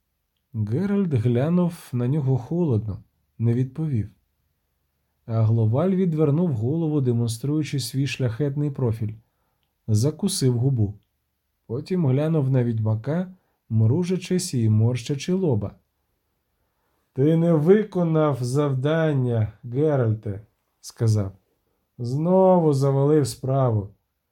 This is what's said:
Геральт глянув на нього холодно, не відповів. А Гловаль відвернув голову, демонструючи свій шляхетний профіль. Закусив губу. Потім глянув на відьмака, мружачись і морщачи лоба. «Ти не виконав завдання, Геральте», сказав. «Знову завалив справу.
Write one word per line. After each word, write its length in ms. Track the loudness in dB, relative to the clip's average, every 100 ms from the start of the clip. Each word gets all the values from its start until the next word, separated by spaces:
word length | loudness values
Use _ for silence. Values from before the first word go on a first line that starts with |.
| _ _ _ _ _
Геральт 600 | -6 -4 -2 -2 0 0
глянув 760 | 0 0 0 2 2 0 -4 -8
на 160 | -4 -2
нього 300 | 0 0 -2
холодно, 600 | -2 -2 0 0 -2 -10 -12 _ _ -4
не 160 | 0
відповів. 560 | 0 -2 -4 -4 -2 -4 -10 _ _ _ _ _ _ _ _ _ _ -6
А 160 | 0
Гловаль 480 | 2 2 2 2 2
відвернув 600 | 2 0 2 2 2 0
голову, 480 | 0 -2 -2 0 0
демонструючи 800 | 0 0 0 -4 -2 -2 -2 -4
свій 280 | -6 -4 -4
шляхетний 640 | -2 -4 -2 -4 -2 -4
профіль. 420 | -2 -2 -2 -6 -8 _ _ _ _ _ _ -2
Закусив 680 | 0 0 -2 -4 0 0 2
губу. 360 | 0 0 -2 -4 _ _ _ _ _ _ -12
Потім 420 | -10 -4 -2 0
глянув 420 | 0 0 0 2
на 140 | 0
відьмака, 720 | 0 -2 -2 -2 -2 -6 -6 -12 _ _ -4
мружачись 840 | 2 2 2 0 -2 -2 -4 -2
і 160 | -2 2
морщачи 640 | 4 2 0 -4 -6 -2
лоба. 380 | -2 0 0 -2 -10 _ _ _ _ _ _ _ _ _ _ _ _ _
«Ти 240 | -2 2 2
не 160 | 4
виконав 840 | 2 4 4 4 -2 0 2 2 0
завдання, 1120 | -2 -2 0 0 -2 0 0 0 0 0 -2 -6
Геральте», 800 | -10 -2 0 0 0 -2 -6 -10 -14 _ _ _
сказав. 500 | -18 -4 0 0 -2 -8 _ _ _ _ _ -12
«Знову 760 | -6 -2 2 4 6 4 4
завалив 540 | 2 2 2 2 2 2
справу. 640 | -4 -4 0 2 0 -4 _ _ _ _